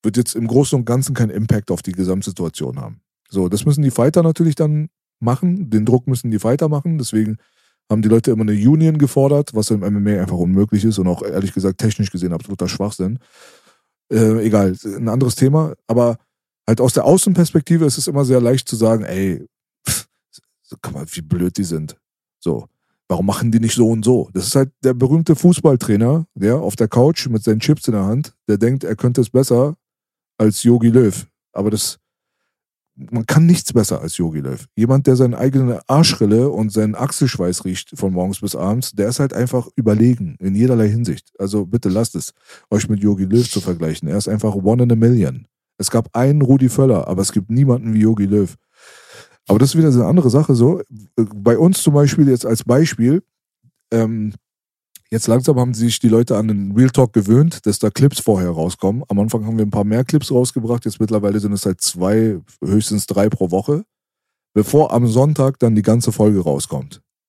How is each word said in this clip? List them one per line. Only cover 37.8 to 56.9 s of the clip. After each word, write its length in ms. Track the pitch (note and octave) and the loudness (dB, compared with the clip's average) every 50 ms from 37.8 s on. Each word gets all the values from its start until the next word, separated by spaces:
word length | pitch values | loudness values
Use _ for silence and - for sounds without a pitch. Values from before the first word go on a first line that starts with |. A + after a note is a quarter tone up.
| - _ - | -10 _ -12
von 180 | D3 - G2 F#2 | -6 -6 -4 -2
morgens 280 | F2+ F2+ F#2+ G2 - | -2 -4 -4 -6 -6
bis 140 | G#2+ G2 - | -8 -8 -8
abends, 360 | A#1+ D#2+ F#2+ G#2+ A#2+ B2+ - | -6 -4 -4 -4 -4 -4 -8
der 160 | - G2+ G2+ G#2+ | -4 -4 -4 -4
ist 120 | B2+ - | -2 -2
halt 140 | C#3+ C3+ - | -2 -2 -2
einfach 340 | - A#2+ B2+ - B2+ A#2 - _ | -2 -4 -2 -2 -4 -6 -4 _
überlegen 600 | - A#2+ A2+ G#2+ G#2+ A2+ B2 B2 A#2 G2 E2+ C#2+ - | -2 0 2 2 4 4 2 2 0 -4 -10 -10 -8
in 160 | F#2 F#2+ G2 | -6 -4 0
jederlei 340 | G#2 A#2 B2+ B2+ A#2 A2+ G#2 | 0 2 2 2 2 2 0
Hinsicht. 420 | G#2 A#2 A#2+ G2+ D#2+ - _ _ _ _ | 0 -2 -2 -4 -6 -8 _ _ _ _
Also 260 | G2 G2 G2+ G#2+ G2 | -8 -4 -4 -4 -4
bitte 240 | F2 G2+ A#2+ - G2+ | -2 -4 -4 -2 0
lasst 260 | F#2 G#2 A#2 - - | -2 -2 -2 -4 -6
es, 180 | E2+ - - _ _ _ _ - - _ _ | -10 -10 -10 _ _ _ _ -20 -20 _ _
euch 200 | G#2 G#2+ - - | -4 -4 -2 -2
mit 120 | A2 G2 | -4 0
Jogi 240 | G2+ G#2 G2+ F#2+ F#2+ | 0 0 0 0 -2
Löw 240 | F#2 G#2 A#2 B2 A#2+ | 2 2 2 2 0
zu 120 | - G2+ | -4 -6
vergleichen. 460 | F2 F#2+ F2+ E2 D#2+ D#2+ D#2 D#2 - D2 | -6 -6 -6 -4 -4 -6 -6 -6 -6 -4
Er 100 | D#2 G#2 | -4 -4
ist 100 | G2+ - | -4 -4
einfach 280 | G#2 G#2 G#2+ G#2+ F#2+ | -4 -2 -2 -2 -4
one 280 | G2 F#2 G2+ A2+ B2 B2 | 0 0 0 2 2 2
in 80 | A#2+ | 2
a 40 | A#2 | 2
million. 520 | A2 A2+ A#2 B2 A#2 F#2 C2+ B1+ B1+ - _ _ _ _ _ _ _ | 2 4 4 4 2 2 0 -4 -8 -16 _ _ _ _ _ _ _
Es 120 | G2 - | -8 -2
gab 260 | - A#2 A2 - _ | -2 -2 -4 -2 _
einen 260 | A#2+ B2 C3+ C#3+ D3+ | 0 0 2 2 2
Rudi 280 | C#3 A#2+ C3+ C3+ C3 B2+ | 4 4 4 4 4 2
Völler, 380 | - - C3+ C3 A2+ - - - | 2 2 2 2 2 0 0 -4
aber 140 | F#2 F2+ G2 | -4 -2 -4
es 80 | - | -2
gibt 180 | - G#2 F#2 - | -2 -4 -4 -2
niemanden 440 | A2+ B2 C#3 C3+ A#2+ B2 A2 A2+ A2 | 0 2 2 2 2 0 -2 -2 0
wie 80 | G#2+ | 2
Jogi 240 | G#2+ A2 A2+ G#2 G2+ | 2 2 2 2 0
Löw. 280 | G2 G2+ G#2 G2 F2 - _ _ _ _ _ _ - - - - _ - - - _ _ _ _ - | 0 2 0 0 -2 -4 _ _ _ _ _ _ -20 -20 -20 -20 _ -20 -20 -20 _ _ _ _ 0
Aber 100 | G2 G#2+ | 2 4
das 120 | C3 C#3 | 4 2
ist 80 | - E3 | 4 2
wieder 140 | D#3+ D3+ | 2 4
so 100 | B2+ A#2+ | 4 2
eine 80 | A2+ F2 | 2 4
andere 200 | C3+ F3+ - B2 | 2 4 4 4
Sache 240 | A2 C#3+ D3+ - C#3 | 4 2 2 2 2
so. 280 | A#2 A#2 C#3 F3+ F3+ - _ A2+ G#2+ G#2 - _ | 4 4 2 2 0 -6 _ -16 -20 -20 -10 _
Bei 420 | - A2+ G#2 - G#2 G2 G#2 A#2 G#2+ | -2 -2 -2 -4 -2 0 0 2 4
uns 240 | D#3+ F3+ F#3+ - | 4 2 2 2
zum 120 | - F3 C#3+ | 2 2 4
Beispiel 340 | D3 C#3+ C#3+ - - D3+ C#3 | 4 4 4 4 4 4 4
jetzt 180 | B2+ A#2+ - | 4 0 0
als 180 | A#2 A2+ A2 - | -2 -4 -4 0
Beispiel, 600 | - B2 C3+ E3 D#3 - - A#2 B2 D3 F3+ - _ _ _ _ _ _ _ _ A#2+ _ _ _ _ | 0 2 2 2 0 0 0 0 2 2 0 -2 _ _ _ _ _ _ _ _ _ _ _ _ _
ähm, 420 | - A2+ A2+ A2 A2+ A2+ G#2+ G#2+ G2 - _ _ _ _ _ _ _ _ _ _ _ - _ _ | -2 -2 -2 -2 -2 -4 -6 -6 -8 -12 _ _ _ _ _ _ _ _ _ _ _ -20 _ _
jetzt 160 | - A2+ - - | -6 -4 0 2
langsam 320 | A2+ B2+ B2 - D3 B2 | 0 2 2 2 0 2
haben 140 | B2 B2 B2 | 0 -2 -2
sich 260 | A2 A#2 A#2+ A2+ - | 0 0 -2 -2 0
die 100 | - A#2 | 0 2
Leute 280 | A2 A2+ B2 A#2 B2+ G#2 | 4 4 2 2 0 -2
an 100 | A2 A2 | 0 -2
den 240 | G#2+ G2+ G2+ G2 | -2 -2 -4 -2
Real 180 | G2+ A2 C3 | 2 4 2
Talk 240 | C3 | 4